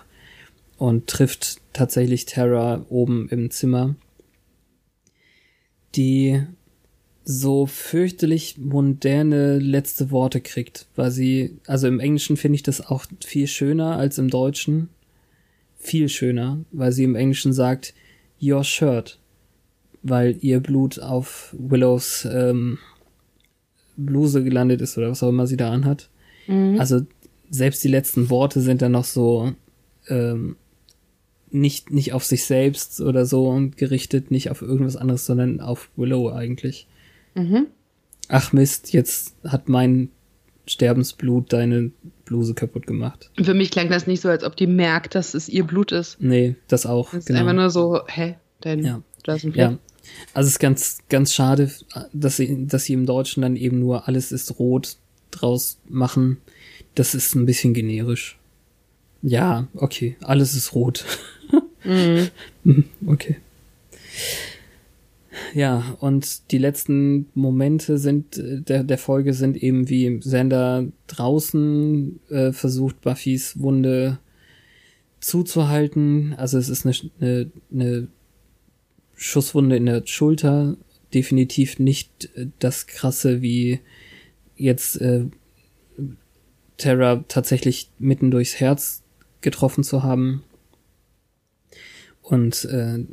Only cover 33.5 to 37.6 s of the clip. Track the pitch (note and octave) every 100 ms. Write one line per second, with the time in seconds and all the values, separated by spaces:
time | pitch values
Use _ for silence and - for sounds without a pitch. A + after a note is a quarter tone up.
33.5 | C3 C3+ - C3+ C3 - C3+ C3+ C3+ -
34.5 | - - C3 C3 C3 C3 B2+ - B2 B2
35.5 | - B2+ A#2+ - - B2 C3 A#2 B2 A#2+
36.5 | B2 C3 - - _ _ _ _ F#3 E3+
37.5 | A3